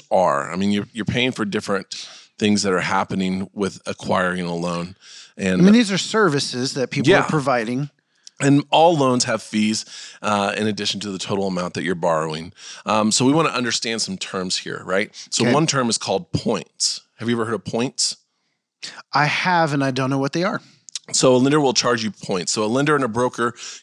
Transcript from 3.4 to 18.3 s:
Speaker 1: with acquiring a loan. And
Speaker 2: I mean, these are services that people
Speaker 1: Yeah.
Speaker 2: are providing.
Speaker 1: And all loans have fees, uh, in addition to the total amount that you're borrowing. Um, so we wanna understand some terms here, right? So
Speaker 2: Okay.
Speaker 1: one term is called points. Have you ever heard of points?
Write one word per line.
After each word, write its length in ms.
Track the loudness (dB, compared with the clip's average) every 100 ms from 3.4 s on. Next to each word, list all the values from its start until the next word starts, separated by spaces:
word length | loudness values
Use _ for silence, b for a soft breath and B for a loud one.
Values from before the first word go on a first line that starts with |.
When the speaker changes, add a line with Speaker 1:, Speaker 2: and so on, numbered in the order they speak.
| -6
Speaker 1:
with 280 | -4 -4 -4 -10
acquiring 580 | -10 -4 -2 0 -2 -4
a 80 |
loan. 400 | -4 -4 -4 -8 -14 B B B -4
And 240 | -2 4
Speaker 2:
I 40 |
mean, 80 | 6
these 160 | 6 4
are 80 | -2
services 760 | -2 2 2 2 -2 -4 -4
that 160 | -4 -4
people 180 | 0 4
Speaker 1:
Yeah. 120 | 4
Speaker 2:
are 40 | 2
providing. 600 | 0 2 0 0 -4 -6 -10 _ b b _
Speaker 1:
And 240 | 4 4 4
all 240 | 6 6 6
loans 280 | 2 2
have 180 | 0 -4
fees, 420 | -2 0 2 0 -6 B B B
uh, 300 | -2 0 0 0
in 100 | -2
addition 320 | -2 -6 -6
to 100 | -8
the 80 | -8
total 280 | -4 -2 -2
amount 240 | -2 -4
that 80 | -4
you're 100 | -4 0
borrowing. 560 | 2 2 0 -6 -12 B B B
Um, 260 | -2 2 2
so 140 | 2
we 80 | 4
wanna 160 | 4 2
understand 520 | 0 -2 -4 -4 -4
some 140 | -6 -8
terms 400 | -8 -6 -4 -6
here, 240 | -6 -10
right? 260 | -2 -2 -2 B B
So 140 | 0
Speaker 2:
Okay. 80 | 2
Speaker 1:
one 120 | 4 2
term 220 | 0 0
is 80 | -2
called 320 | -2 -4 -2
points. 680 | -4 -2 -4 -6 -6 -4 -4 -12 _
Have 100 | -2
you 40 |
ever 120 | -2 -2
heard 80 |
of 100 | -4
points? 520 | -4 -4 -4 -2 -4 -6 _